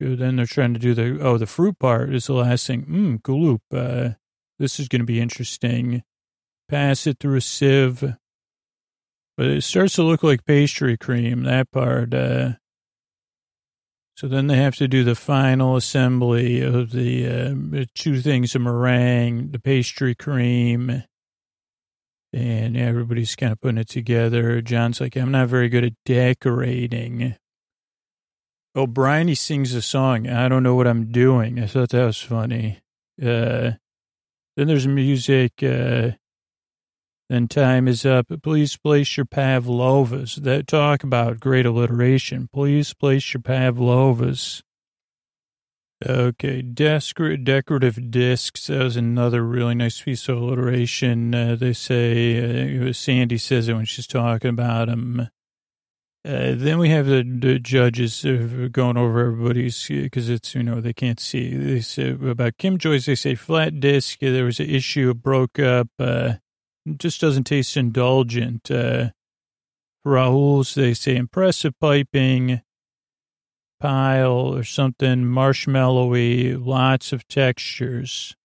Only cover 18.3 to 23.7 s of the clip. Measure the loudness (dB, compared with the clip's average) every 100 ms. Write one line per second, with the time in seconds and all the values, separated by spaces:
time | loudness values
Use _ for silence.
18.3 | 0 0 0 -2 0 2 4 4 2 0
19.3 | -2 -6 -6 0 0 0 -2 -4 -2 -4
20.3 | -2 0 2 2 0 -2 -6 -8 _ _
21.3 | _ _ _ _ _ _ _ _ _ _
22.3 | -6 -4 -2 -2 -2 -2 -2 -2 -4 -4
23.3 | -4 -4 -2 -2